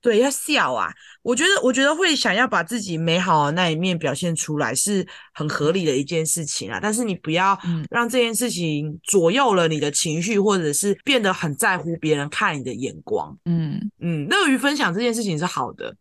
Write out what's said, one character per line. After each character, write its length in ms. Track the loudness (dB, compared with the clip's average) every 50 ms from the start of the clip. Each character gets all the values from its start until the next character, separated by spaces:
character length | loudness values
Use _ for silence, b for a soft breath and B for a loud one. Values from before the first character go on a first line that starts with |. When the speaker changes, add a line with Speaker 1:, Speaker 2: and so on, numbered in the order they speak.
Speaker 1:
对， 180 | _ 4 4 4
要 100 | 4 4
笑 420 | 2 -2 -2 0 0 2 2 2 0
啊。 200 | -2 -2 -4 -6 B B B B B _
我 120 | -2 0
觉 80 | 2 4
得， 180 | 2 2 4
我 120 | 4 2 2
觉 100 | 4 2
得 100 | 2 2
会 200 | 2 2 2 2
想 180 | 2 2 0 2
要 140 | 2 2
把 160 | 2 2 -2 -2
自 180 | -2 -4 -6
己 160 | -4 -4 -4
美 220 | -2 0 2 2 2
好 280 | 2 4 4 4 4
的 60 | 2 2
那 160 | 2 0 0
一 60 | 0
面 240 | 0 0 0 0 0
表 160 | 0 -2 -2
现 200 | -2 -2 -2 -2
出 240 | -2 -4 -4 -2 -2
来 140 | -2 -2 -2
是 320 | -2 -2 0 0 -2 -2 B B B B B B
很 120 | -6 -6 -4
合 240 | -2 0 0 2 2
理 120 | 2 0
的 100 | 0 0
一 100 | 0 -2
件 200 | -2 -2 -2 -2
事 200 | -2 -2 -4 -4
情 260 | -6 -6 -8 -6 -6
啊， 80 | -6 -4
但 140 | -2 -2 -2
是 80 | -2 -2
你 140 | -2 -4
不 160 | -4 _ -2 0
要 260 | 2 2 2 2 0 B -4 -4 -4 -4 B
让 180 | -2 -2 -2 0
这 120 | 2 2
件 120 | 2 2 0
事 160 | -2 -2 -2
情 520 | -2 -2 -2 -2 -2 -2 -4 -6 -8 -10 _
左 300 | 2 2 4 4 6 4
右 220 | 4 4 4 4
了 120 | 4 4
你 140 | 2 2 0
的 100 | -2 -2
情 320 | -2 -2 -2 -2 -2 -2 -2
绪， 140 | 0 2
Speaker 2:
嗯。 80 | 2 4
Speaker 1:
或 120 | 4 2
者 160 | 2 2 0 -2
是 220 | 0 0 0 -2 -2 _
变 160 | 0 2 2
得 140 | 2 2 0
很 180 | 0 -2 -4 -4
在 200 | 0 0 0 0
乎 200 | 0 -2 -6 -6
别 180 | -2 0 0 2
人 140 | 2 0 -4
看 280 | -4 -2 -2 -2 -2
你 60 | -2 -6
的 100 | -8 -6
眼 220 | -6 -6 -8 -8 -10 -6
光。 340 | -4 -4 -4 -4 -6 -10 -10 _
Speaker 2:
嗯。 460 | -2 -2 0 0 -2 -4 -6 -6 -8 _ _
Speaker 1:
嗯， 300 | -6 -4 -4 -4 -2 0
乐 180 | 0 2 4
于 100 | 2 2
分 180 | 2 2 0 0
享 180 | 0 -2 -2 0
这 60 | 0
件 120 | 0 0 0
事 80 | 0
情 160 | -2 -2 -2
是 80 | -2 -2
好 280 | -2 -2 -4 -4 -6 -6
的 200 | -10 -12 -12 -12 _